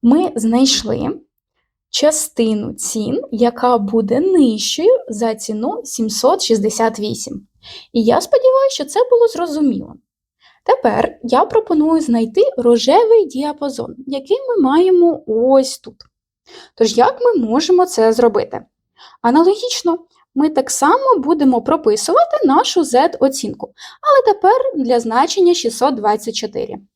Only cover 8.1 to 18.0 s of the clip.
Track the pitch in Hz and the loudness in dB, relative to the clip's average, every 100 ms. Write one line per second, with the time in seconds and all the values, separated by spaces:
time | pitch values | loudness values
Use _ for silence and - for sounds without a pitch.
8.1 | - - 539 523 523 539 539 277 403 494 | 0 2 2 4 4 0 -2 -4 -2 2
9.1 | 480 466 440 339 302 285 196 - - _ | 4 2 0 -6 0 -2 -2 -8 -20 _
10.1 | _ _ _ _ _ - 523 233 208 - | _ _ _ _ _ -2 0 2 0 -2
11.1 | - 240 247 - 453 440 320 302 320 311 | -4 -2 0 2 0 0 0 2 0 0
12.1 | 233 226 285 539 381 240 240 233 339 453 | -2 0 0 0 2 2 2 4 2 4
13.1 | 453 330 254 294 294 285 - - 247 269 | 4 2 -4 -8 -6 -8 -8 -12 -12 -10
14.1 | 269 269 480 539 453 262 302 370 359 339 | -10 -2 -4 0 0 2 4 4 4 2
15.1 | 311 - 220 247 269 262 - - _ _ | 0 -4 0 4 4 2 -8 -18 _ _
16.1 | _ _ _ _ - - _ 220 220 330 | _ _ _ _ -20 -20 _ 0 2 0
17.1 | 539 480 403 226 240 330 359 370 - | 2 0 0 0 -2 2 2 2 0